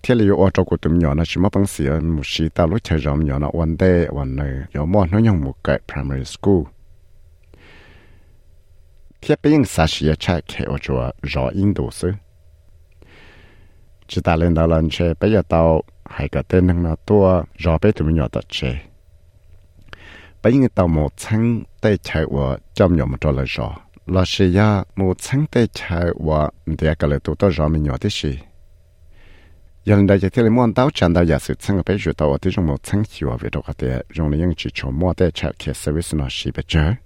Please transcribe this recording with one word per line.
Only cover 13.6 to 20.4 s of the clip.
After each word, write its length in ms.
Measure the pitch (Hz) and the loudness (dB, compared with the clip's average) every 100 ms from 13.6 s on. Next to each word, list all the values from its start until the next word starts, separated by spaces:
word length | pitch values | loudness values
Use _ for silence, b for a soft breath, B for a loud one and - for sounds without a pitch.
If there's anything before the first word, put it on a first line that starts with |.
| b b b - - | b b b -20 -8
Chỉ 140 | - | -4
ta 140 | 87 82 | 0 2
lên 180 | 85 | 2
đó 140 | 80 82 | 4 2
lần 220 | 82 80 | 2 0
chơi, 220 | - 85 80 | 0 -2 0
bây 120 | 104 | 2
giờ 100 | 107 - | 2 2
tao 320 | 82 82 80 - _ - | 2 4 2 -2 _ -18
hay 240 | - 73 | -8 -4
cái 140 | 71 | -4
tên 240 | - 92 90 | 0 2 4
năng 180 | 87 85 | 2 -2
là 100 | 80 - | -4 2
tua, 380 | 104 95 90 80 - | 4 4 2 -2 -4
rõ 200 | 80 80 | 0 2
bây 100 | 107 | 2
tụi 160 | 110 78 | 2 0
mình 80 | 80 | 0
nhọn 140 | 60 | -2
tao 140 | - - | -6 -8
chơi. 300 | - 65 69 - - _ - - _ - - _ - - B B B B B | -6 -6 -6 -12 -20 _ -20 -20 _ -20 -20 _ -20 -20 B B B B B